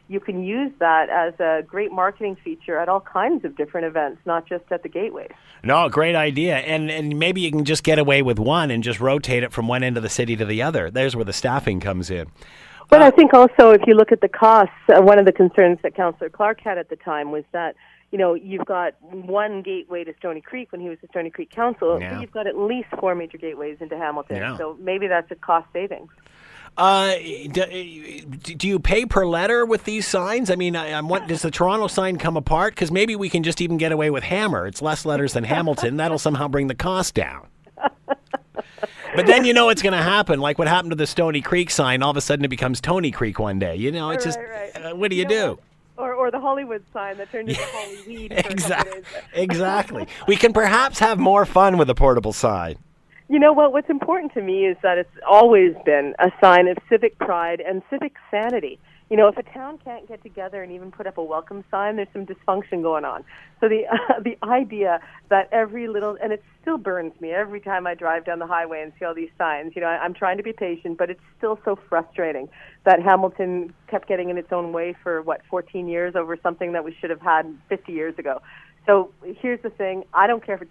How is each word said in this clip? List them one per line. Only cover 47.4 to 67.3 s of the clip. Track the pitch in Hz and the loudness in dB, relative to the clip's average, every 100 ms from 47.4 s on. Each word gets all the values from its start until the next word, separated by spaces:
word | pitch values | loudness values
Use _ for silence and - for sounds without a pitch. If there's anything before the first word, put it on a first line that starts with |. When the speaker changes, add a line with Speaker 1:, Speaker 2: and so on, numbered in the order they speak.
| 220 | -8
Speaker 1:
into | - | -6
Speaker 2:
<laughs> | - | -8
Speaker 1:
Hollyweed | - 202 202 202 233 220 | -10 -14 -16 -18 -16 -8
for | |
a | - | -6
couple | 196 | -4
Speaker 2:
Exact-, | 196 175 175 190 | -4 -4 -4 -4
Speaker 1:
days. | 190 - - - | -8 -16 -18 -10
Speaker 2:
exactly. | 170 185 170 190 202 196 - - - - | -6 -4 -2 -2 -2 -4 -10 -12 -8 -2
We | 202 | 4
can | 233 | 4
perhaps | 214 208 220 269 - | 4 4 4 2 2
have | 220 202 | 0 4
more | 185 202 | 4 4
fun | 196 185 196 180 | 4 4 4 4
with | 135 | 2
a | |
portable | 123 139 120 110 | 4 4 4 0
sign. | 104 120 98 85 78 - _ _ _ - | -2 0 0 -6 -10 -18 _ _ _ -2
Speaker 1:
You | 285 | 4
know | 294 | 6
what? | 302 294 | 6 4
What's | 269 285 | 2 -2
important | 285 - 359 302 | -4 -2 -4 -4
to | 240 | -6
me | 190 190 196 | -4 0 0
is | 180 | 0
that | 190 175 | 0 0
it's | 175 - - | -4 -8 6
always | 202 240 214 180 165 | 8 10 8 6 2
been | - 147 143 - | 2 2 0 0
a | 180 - | 0 6
sign | 190 180 180 | 8 8 6
of | 180 - | 0 0
civic | 226 226 - | 0 0 -2
pride | 208 175 170 170 | -4 -2 -2 -4
and | 170 190 - | -6 -8 -8
civic | 277 294 - - | -8 -8 -12 -8
sanity. | 208 226 247 147 - _ _ _ | -4 -2 -4 -6 -12 _ _ _
You | 214 | 6
know, | 208 | 6
if | 226 | 4
a | |
town | - 262 269 311 | -8 -14 -16 -16
can't | 262 240 202 | -16 -18 -18
get | 220 | -20
together | 220 185 190 196 | -18 -14 -12 -12
and | 180 | -14
even | 180 185 | -14 -18
put | 180 190 | -14 -14
up | 180 | -10
a | |
welcome | 160 156 165 202 - | -8 -8 -8 -16 -8
sign, | 196 202 214 | -6 -4 -6
there's | 196 | -8
some | 202 196 | -10 -14
dysfunction | 190 - 196 196 180 | -8 -4 -4 -4 -6
going | 165 156 | -4 -4
on. | 143 85 - - - _ | -6 -10 -14 -20 -20 _
So | 220 | 0
the, | 220 214 | 0 -2
<laughs> | |
uh, | 226 - 240 | -4 -2 -2
the | 214 - | -4 -8
idea | 214 247 233 214 196 170 - - _ | -2 -2 -2 -4 -2 -2 -6 -20 _
that | 196 185 | 0 2
every | 226 220 226 233 | -2 -2 -6 -8
little, | 208 208 202 | -6 -6 -6
and | 208 | -6
it | 214 - _ | -8 -10 _
still | - 311 | -8 -6
burns | 196 180 165 - | -4 -6 -8 -12
me | 160 | -8